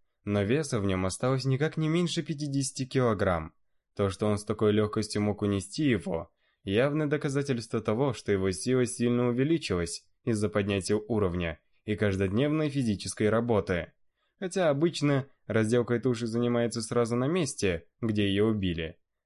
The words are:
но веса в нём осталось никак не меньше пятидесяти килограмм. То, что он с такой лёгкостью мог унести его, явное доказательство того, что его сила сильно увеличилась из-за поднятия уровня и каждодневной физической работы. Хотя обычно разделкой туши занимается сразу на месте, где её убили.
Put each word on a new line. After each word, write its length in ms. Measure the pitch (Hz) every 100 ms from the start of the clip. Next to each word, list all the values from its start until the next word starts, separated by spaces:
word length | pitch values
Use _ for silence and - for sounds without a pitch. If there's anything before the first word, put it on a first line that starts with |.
| _ _
но 200 | 104 101
веса 360 | 101 139 151 117
в 60 | 98
нём 200 | 92 95
осталось 400 | - 127 135 135
никак 320 | 131 156 156
не 120 | 156
меньше 320 | 165 175 -
пятидесяти 640 | 156 143 147 139 135 - 131
килограмм. 680 | 131 123 101 95 85 78 - _ _ _ -
То, 140 | 101
что 180 | 95 107
он 100 | 104
с 80 | -
такой 260 | 107 107
лёгкостью 520 | 104 104 110 104 104
мог 180 | 104 101
унести 440 | 101 98 - - 147
его, 460 | 104 190 87 - _ _ _
явное 440 | - 101 139 151 147
доказательство 720 | 147 151 139 139 120 - 117
того, 320 | 113 110 143
что 180 | 113 -
его 200 | 98 95
сила 340 | 92 123 127 120
сильно 440 | - 120 120 123
увеличилась 760 | 120 139 165 - 90 85 - - _
из-за 260 | - 110 104
поднятия 520 | 107 101 98 90 104 -
уровня 520 | 110 95 90 82 80 _ _ -
и 100 | 101
каждодневной 760 | 104 95 98 104 147 156 156
физической 600 | 135 117 95 95 - 107
работы. 640 | 110 120 107 92 90 80 _ _ _ _ -
Хотя 300 | 190 190 170
обычно 560 | 139 165 - 143 139 127 _ -
разделкой 520 | 110 110 120 117 120
туши 280 | 127 117 117
занимается 560 | 113 120 120 117 117
сразу 320 | 107 120 113 120
на 100 | 135
месте, 640 | 180 143 - 98 82 - _
где 260 | 113 107 101
её 180 | 98 110
убили. 540 | 107 92 80 80 - _ _